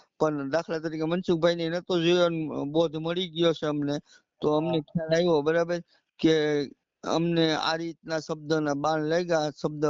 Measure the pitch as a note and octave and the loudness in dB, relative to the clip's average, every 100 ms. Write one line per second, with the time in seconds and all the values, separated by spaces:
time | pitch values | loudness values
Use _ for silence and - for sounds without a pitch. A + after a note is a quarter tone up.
0 | _ _ D#3 D3 C#3 D#3 E3+ E3 D#3+ D#3 | _ _ -2 0 -2 -4 -2 -4 -4 -4
1 | D#3+ F3 F#3+ E3 E3+ E3+ E3 F3 - F3+ | -2 -2 0 2 2 2 -2 -4 -2 0
2 | E3 F3+ F3 E3 D#3 C3 C#3+ D#3 E3 D#3 | 2 4 4 2 -4 -6 -2 0 0 -2
3 | D#3+ F3 F#3 D#3 E3+ D#3 D3+ D3 C#3+ D3 | -4 -4 -4 0 2 2 -2 -2 -2 -4
4 | - - _ _ D3+ D3+ E3 E3 D3 E3+ | -8 -20 _ _ 0 0 0 -2 -2 -6
5 | D#3+ E3 F3 D#3 D3 E3 E3+ F3 - _ | 0 2 4 4 2 2 0 -2 -6 _
6 | _ _ D#3+ D#3+ D3+ D3 C#3 - _ _ | _ _ 2 4 2 0 -2 -8 _ _
7 | - D3 E3+ E3+ D#3+ D#3 - E3 E3 D3+ | -4 0 2 2 2 2 -2 -4 -6 -12
8 | - D#3+ D3 D#3+ D3 D#3 D3+ C#3+ D3+ D#3+ | -6 -6 -6 -8 -2 0 0 0 0 0
9 | D3+ E3 F3 E3 D3+ - D#3 D3+ D3 | 0 0 0 0 0 -4 -6 -2 -2